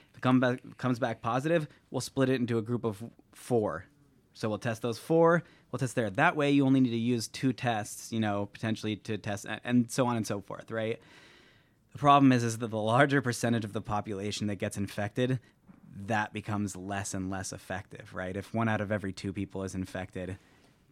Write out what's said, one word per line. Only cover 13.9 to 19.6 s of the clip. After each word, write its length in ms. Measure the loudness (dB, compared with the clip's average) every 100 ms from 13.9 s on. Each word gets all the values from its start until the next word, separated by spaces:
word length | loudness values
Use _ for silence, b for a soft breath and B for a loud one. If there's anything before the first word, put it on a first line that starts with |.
| -4 -4 -6 -4 -4 -4
that 100 | -4
gets 200 | -4 -4
infected, 600 | -6 -4 -4 -2 0 -2 b b -20 -20 -20 -12 -2
that 280 | -2 -2
becomes 420 | -6 -4 -4 -4 -6
less 380 | -8 -6 -6
and 160 | -6 -6
less 240 | -6 -8
effective, 600 | -10 -10 -10 -10 -18 -14
right? 220 | -8 -6 -8
If 160 | -6
one 160 | -2 0
out 140 | 0
of 100 | 0
every 220 | -2 -2
two 180 | -6 -8
people 300 | -6 -8 -6